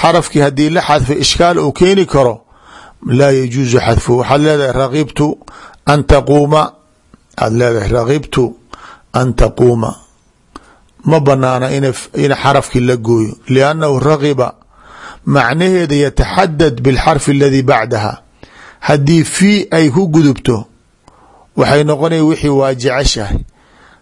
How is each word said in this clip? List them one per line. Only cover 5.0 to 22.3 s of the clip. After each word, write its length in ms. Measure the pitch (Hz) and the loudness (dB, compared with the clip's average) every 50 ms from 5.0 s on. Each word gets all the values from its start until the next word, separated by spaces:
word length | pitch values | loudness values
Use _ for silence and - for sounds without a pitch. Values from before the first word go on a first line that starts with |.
| 151 123 - - 147 151 - - - - - - - - - _ - 147 | -4 -4 -2 -2 -2 -2 -2 -8 -14 -20 -20 -20 -20 -20 -18 _ -2 0
أن 180 | 147 151 135 | 0 0 2
تقوم." 480 | - 151 139 120 131 143 147 147 143 151 156 - - - _ _ _ _ _ _ _ _ _ _ _ - - | 2 2 2 2 2 2 2 2 2 2 0 0 -2 -6 _ _ _ _ _ _ _ _ _ _ _ -6 -4
Aad 100 | - 110 | -2 -2
leedahay, 380 | 113 117 123 120 117 110 101 110 | 0 0 0 0 0 -2 -2 -2
"رغبت 440 | 123 123 113 120 143 151 117 - - 139 123 110 - _ _ - - - - - - _ _ _ - | -2 -2 0 0 -2 -2 -4 -4 -2 -2 -2 -2 -4 _ _ -20 -20 -20 -20 -20 -20 _ _ _ -4
أن 180 | 123 127 127 117 | -2 -2 -2 0
تقوم." 460 | - 123 107 - - 123 123 120 117 110 113 - - _ _ _ _ _ _ _ _ _ _ - - _ _ _ _ _ _ _ _ - | 0 0 0 2 2 2 2 2 0 -2 -6 -8 -12 _ _ _ _ _ _ _ _ _ _ -20 -20 _ _ _ _ _ _ _ _ -2
Ma 160 | 143 160 160 | 0 0 2
banaana 500 | 139 139 139 131 131 127 127 123 127 131 | 2 2 2 2 0 -2 -2 -2 -4 -4
in 140 | 139 139 139 | -4 -2 -2
f-, 240 | 131 120 - - - - | -2 -4 -6 -10 -10 -6
in 180 | 135 143 139 | -4 -2 -2
xarafkii 480 | 135 - - 135 139 139 117 - - 123 | -2 0 0 0 0 0 -2 -2 -4 -2
la 160 | 123 123 123 | 0 0 -2
gooyo. 380 | 120 110 113 117 113 110 107 107 - - - | -2 0 0 0 0 0 -4 -6 -10 -4 0
لأنه 500 | 127 131 135 147 156 160 156 147 139 127 | 0 2 2 2 0 -2 -2 -2 0 0
رغب 540 | 127 147 156 143 139 147 143 127 123 - - _ _ _ _ _ - - - - - - - - - | 0 0 0 0 0 -2 0 0 -2 -4 -6 _ _ _ _ _ -20 -20 -20 -20 -20 -20 -18 -8 -4
macnaheeda 680 | - 139 143 120 117 131 160 180 190 185 180 170 147 147 | 0 0 2 2 0 0 0 0 0 0 0 0 0 0
yataxadad 840 | 143 143 135 - - 131 - 95 180 196 180 151 147 165 151 123 120 | 0 0 0 0 -2 -2 -2 0 0 0 0 0 0 0 0 0 0
بالحرف 480 | 123 135 131 - - 160 160 139 - - | 0 0 0 2 0 0 0 0 0 0
الذي 340 | 143 139 143 139 131 135 | 0 2 2 2 2 2
بعدها. 600 | 127 127 139 113 110 120 120 107 104 104 - - _ _ _ _ - - - - - - - - | 2 2 0 0 0 -2 -4 -2 -4 -4 -6 -8 _ _ _ _ -20 -20 -20 -20 -20 -20 -20 -8
Haddii 440 | - - 147 151 139 147 170 165 139 | -2 0 0 2 2 2 2 2 2
fii 420 | - - - 190 202 208 202 175 - | 0 0 0 2 2 2 2 0 -2
ay 200 | - 165 160 147 | 0 0 2 2
ku 180 | 120 180 196 165 | 2 0 0 2
gudubto, 560 | 151 160 156 143 123 - - - 120 104 110 _ _ _ _ _ _ _ _ _ _ _ _ _ _ _ _ _ - | 2 2 2 2 0 0 -2 -2 -2 -2 -4 _ _ _ _ _ _ _ _ _ _ _ _ _ _ _ _ _ -4
waxay 280 | - 127 - 143 147 147 | -2 0 2 2 2 2
noqonaya 400 | 151 151 135 151 165 165 160 156 | 0 0 0 0 0 0 2 2
wixii 240 | 156 | 0